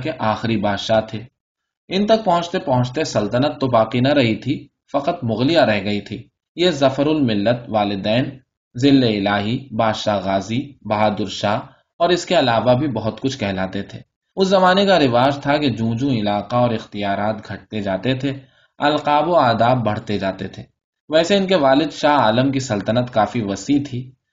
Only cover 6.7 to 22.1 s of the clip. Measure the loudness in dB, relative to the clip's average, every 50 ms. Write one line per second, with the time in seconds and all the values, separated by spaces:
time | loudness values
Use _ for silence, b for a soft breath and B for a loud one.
6.7 | 2 2 2 2 2 2 0 0 2 2 2 0 0 2 2 2 0 0 -2 -2
7.7 | -2 0 0 0 -2 -2 -2 0 0 0 0 -2 -6 -12 _ _ _ _ _ _
8.7 | -4 0 4 4 6 6 4 4 2 0 0 0 0 0 0 -2 -4 -4 -6 -6
9.7 | -2 0 0 0 0 0 -2 -2 -2 0 0 -2 -2 -2 -2 -4 -4 -6 -6 -8
10.7 | -12 _ -6 -4 0 0 2 0 0 -2 -4 -6 -6 -4 -2 -2 -2 -4 -6 b
11.7 | b b b _ _ -2 0 0 0 0 0 0 2 2 2 2 2 2 2 2
12.7 | 2 2 0 -2 -4 -4 -4 -6 -6 -4 -4 -6 -4 -4 -4 -4 -2 -2 -4 -4
13.7 | -6 -8 -10 -10 -14 -18 -18 _ _ _ _ _ _ -2 0 2 4 4 4 4
14.7 | 4 4 4 4 4 4 4 4 4 4 4 2 2 0 0 0 0 2 0 0
15.7 | 0 0 -2 -2 -2 -2 -2 0 0 0 0 0 -2 -2 -2 -2 0 2 2 2
16.7 | 0 -2 -6 -8 -8 -4 -4 -2 -2 -2 -2 -2 -4 -4 -8 -12 -12 -12 -12 _
17.7 | -8 -6 -4 -2 -4 -2 -2 -2 -2 -2 -2 -4 -6 b b b b b b b
18.7 | b -2 0 0 0 0 0 2 2 2 2 2 2 4 4 4 2 2 2 2
19.7 | 2 2 0 -2 -2 -4 -4 -4 -4 -4 -2 -4 -4 -6 -8 -12 -12 -14 -18 -20
20.7 | _ _ _ _ _ _ _ 0 0 2 2 2 2 0 2 2 2 2 4 4
21.7 | 4 2 2 0 -2 -2 0 2